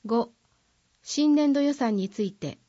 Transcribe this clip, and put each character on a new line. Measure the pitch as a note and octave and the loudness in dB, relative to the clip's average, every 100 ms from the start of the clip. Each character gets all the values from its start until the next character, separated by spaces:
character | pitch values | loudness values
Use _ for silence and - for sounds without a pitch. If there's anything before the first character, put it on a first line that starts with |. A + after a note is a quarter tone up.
| G#3 | -2
五、 | A#3 A#3 _ _ _ _ _ _ _ | -2 -2 _ _ _ _ _ _ _
新 | - - D4+ D4 | -8 0 4 4
年 | D4 | 4
度 | C#4 | 2
予 | C#4+ | 0
算 | C#4+ A#3 G#3 | 0 -2 -2
に | F#3+ | -4
つ | G#3 | -4
い | G3+ | -6
て。 | - D3+ - | -6 -12 -12